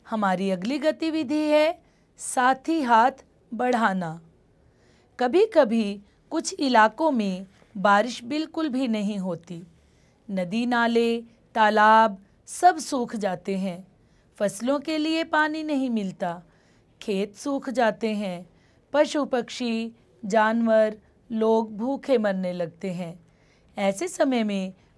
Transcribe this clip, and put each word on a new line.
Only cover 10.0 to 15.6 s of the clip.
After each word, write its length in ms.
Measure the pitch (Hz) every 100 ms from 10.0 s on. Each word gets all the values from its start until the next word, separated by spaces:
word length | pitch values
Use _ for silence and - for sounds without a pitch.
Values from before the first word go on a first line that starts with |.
| _ _ -
नदी 360 | 190 175 220 240
नाले, 560 | 240 233 233 233 233 233 _ _
तालाब 680 | 226 214 214 214 220 220 196 _ _ -
सब 320 | - 359 320
सूख 380 | - 277 233 226
जाते 400 | 196 180 - 190
हैं। 320 | 190 175 - _ _ _ _ -
फसलों 440 | 202 202 240 285
के 180 | 294 311
लिए 260 | 311 320
पानी 380 | 320 302 311 311